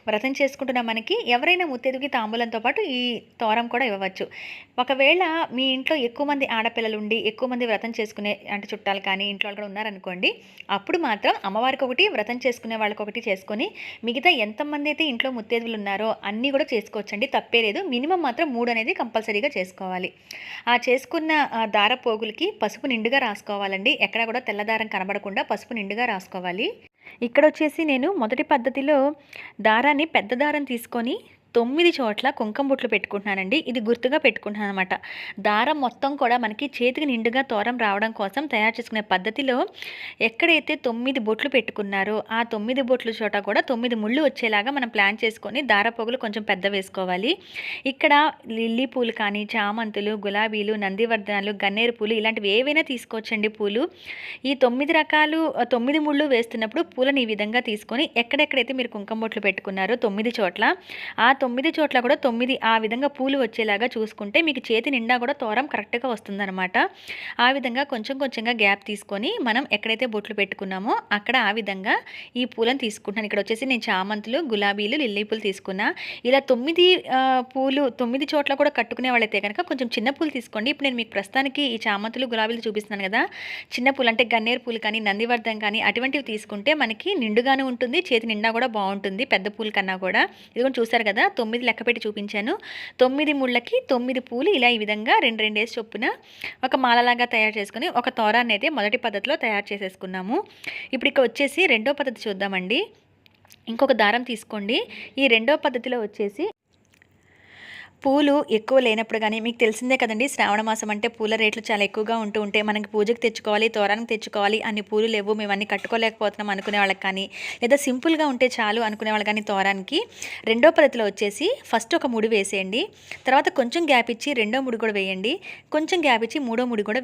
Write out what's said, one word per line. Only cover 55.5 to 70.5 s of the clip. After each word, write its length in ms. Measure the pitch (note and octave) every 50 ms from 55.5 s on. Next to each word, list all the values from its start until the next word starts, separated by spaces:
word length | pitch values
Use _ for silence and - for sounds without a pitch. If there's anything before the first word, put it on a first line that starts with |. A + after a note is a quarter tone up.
| -
ఆ, 60 | - A#3+
తొమ్మిది 360 | A#3+ C4 A#3 A#3 C4+ D4 D#4
ముళ్ళు 280 | D4+ D4+ C#4+ C#4+ D4+ C#4+ C4
వేస్తున్నప్పుడు 460 | A3+ A#3 A#3 - A3+ A3 G#3+ A3 D#4
పూలను 380 | E4+ - - B3 B3+ C#4 C#4 C#4
ఈ 60 | A#3+
విధంగా 340 | A3 G#3+ G3+ G#3 G#3+ A3+ B3
తీసుకొని 500 | A#3+ A#3 G#3 G#3 - - A3 B3+ D#4+ - -
ఎక్కడెక్కడైతే 560 | A#3+ A#3 A#3 C#4+ C#4 D4+ D4 C#4+ C4 A#3+ C4 C4
మీరు 140 | C4 A#3+
కుంకుమ 320 | A#3+ - G#3 G3 - A3+ A3
బొట్లు 240 | A3 A3 - A3 G3+
పెట్టుకున్నారో 480 | G3+ F#3+ - - G3+ F#3+ G3 F#3+ F#3+ A#3+
తొమ్మిది 380 | B3 - G#3+ F#3+ G#3 A3 A#3+ A#3 A#3+
చోట్ల, 340 | G3+ F3 F3+ - A3 C#4 F4+ - - - - - - - - -
ఆ 120 | A3 B3 C4+ C4+ C4+
తొమ్మిది 240 | B3 A#3+ B3+ C4+ D#4+ - D#4+
చోట్ల 180 | D4+ C#4+ - B3
కూడా 160 | A#3+ B3 D4
తొమ్మిది 440 | D4+ - B3+ A#3 A#3 B3 B3 C4 - -
ఆ 140 | A3+ A3+ A3+ A3
విధంగా 240 | G#3+ A#3 B3 C#4+
పూలు 300 | C#4+ - - C4 C#4 C#4
వచ్చేలాగా 500 | C#4 B3 G#3+ - - A3 G#3+ G3+ G3+ A#3 B3+ -
చూసుకుంటే 460 | A3+ A3 G#3+ - - G#3 G3+ G#3+ D#4
మీకు 200 | E4+ D#4 C#4 B3 - -
చేతి 220 | A3 A3 - D4+
నిండా 240 | C#4 A#3+ A3+ A3+ B3+ A#3+ A#3+
కూడా 100 | B3+ D4 -
తోరం 240 | B3+ G#3+ G#3+ A#3 C#4+ C#4+ -
కరెక్ట్గా 340 | A3 G#3 - - A#3+ B3 C4 A3+
వస్తుందన్నమాట. 640 | G#3 - - G3 G3 G#3 F#3+ F#3 F#3+ F#3 F3+ - A#3+ E4 G4 - - - - - - - - - -
ఆ 80 | A#3+ B3 C4+
విధంగా 260 | C#4 A#3+ B3+ A#3 C4 D4 D4
కొంచెం 240 | C4+ A3 G#3 - C4+
కొంచెంగా 360 | C4+ C#4+ B3+ - A#3+ A3 A#3 B3 A3
గ్యాప్ 220 | G#3 G3 G3+ G3+ -
తీసుకొని 440 | - G#3 G#3 - - G3+ G3 A3 E4+ A#4 A#4 C#4+
మనం 160 | A#3 G#3+ B3+ D4 -
ఎక్కడైతే 340 | G#3 G#3 - A3+ A3 G#3+ C4 A#3+ G#3+
బొట్లు 220 | G#3 G#3 - G#3+ G#3
పెట్టుకున్నామో 540 | G3 F#3+